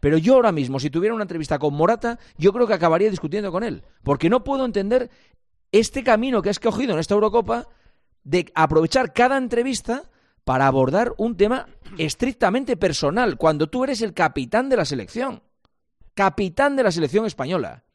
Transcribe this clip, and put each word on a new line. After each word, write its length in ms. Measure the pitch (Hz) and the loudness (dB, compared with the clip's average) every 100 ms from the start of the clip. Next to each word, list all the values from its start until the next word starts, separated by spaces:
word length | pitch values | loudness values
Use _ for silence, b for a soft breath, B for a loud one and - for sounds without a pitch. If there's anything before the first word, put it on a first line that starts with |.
Pero 160 | 143 160 | 2 2
yo 200 | 165 262 | 6 6
ahora 140 | 233 | 6
mismo, 300 | 165 127 135 | 2 -2 -4
si 80 | 143 | -4
tuviera 260 | 151 196 | -2 -2
una 100 | 226 | -4
entrevista 340 | 202 170 151 151 | -6 -8 -4 -2
con 160 | 151 | -2
Morata, 440 | 143 165 226 233 233 b - | 2 2 2 -2 -8 b 2
yo 160 | 165 | 2
creo 120 | 202 240 | 4 2
que 60 | |
acabaría 380 | 196 165 160 214 | 2 2 2 2
discutiendo 420 | 185 156 185 202 | 0 -6 -6 -6
con 120 | 175 | -6
él. 200 | 160 - - _ | -6 -8 -14 _
Porque 280 | - - 170 | -2 0 2
no 140 | 240 | 2
puedo 200 | 254 269 | 0 -4
entender 460 | 254 202 196 247 240 b b b _ _ _ | -2 -2 0 0 -2 b b b _ _ _
este 300 | 208 220 269 | 2 2 -2
camino 380 | 254 220 254 240 | 2 2 2 0
que 80 | 185 | 0
has 100 | 208 | -2
cogido 360 | 233 214 262 | -2 -2 -2
en 60 | 160 | -2
esta 120 | 160 | 0
Eurocopa 560 | 202 214 214 208 233 - _ _ _ _ _ | 2 2 0 -2 -4 -6 _ _ _ _ _
de 260 | - 175 170 | -4 -2 -2
aprovechar 580 | - 160 156 165 262 254 | 0 2 4 2 0 -2
cada 240 | - 247 269 | 2 2 2
entrevista 680 | 254 233 247 240 - 247 339 _ _ _ | -2 -2 -2 -4 -6 -8 -8 _ _ _
para 240 | - 131 135 | -2 2 2
abordar 460 | 135 131 170 240 - | 4 2 2 -2 -2
un 180 | 220 196 | -4 0
tema 300 | 208 254 - - - 190 | 0 0 -6 -20 -20 -6
estrictamente 800 | 156 - 247 254 202 220 269 220 | -6 -2 -4 0 0 0 -2 -2
personal, 580 | 190 147 147 185 247 135 | 0 0 -2 0 -2 2
cuando 320 | 160 151 151 | 0 2 -2
tú 160 | 254 | -2
eres 160 | 262 247 | -2 -2
el 140 | 220 | -4
capitán 560 | 170 160 - 123 214 269 | -2 -2 -2 -2 -2 0
de 80 | 247 | 0
la 80 | 156 | 0
selección. 560 | 139 98 214 262 - _ _ _ _ _ _ - | -6 -8 -8 -8 -10 _ _ _ _ _ _ -20
Capitán 640 | - 196 185 190 160 277 277 | -2 0 0 -6 0 0 2
de 60 | |
la 80 | 240 | 0
selección 360 | 165 151 175 220 | 2 0 0 -2
española. 580 | - 135 180 101 85 _ | -6 -6 -4 -6 -10 _